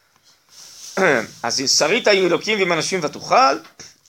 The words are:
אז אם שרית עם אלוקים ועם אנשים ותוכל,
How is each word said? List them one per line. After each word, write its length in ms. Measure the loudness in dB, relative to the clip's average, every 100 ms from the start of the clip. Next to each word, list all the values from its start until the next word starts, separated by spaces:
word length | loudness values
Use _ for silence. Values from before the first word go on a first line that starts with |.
| _ _ _ _ _ -20 -20 -20 -10 0 2 2 -2 -8
אז 180 | -6 -4
אם 60 | -2
שרית 420 | 0 2 2 2
עם 180 | 2 2
אלוקים 320 | 0 -2 -2
ועם 140 | 0
אנשים 280 | 0 -2 -4
ותוכל, 540 | -6 -8 0 2 2 0 -8 _ -20 _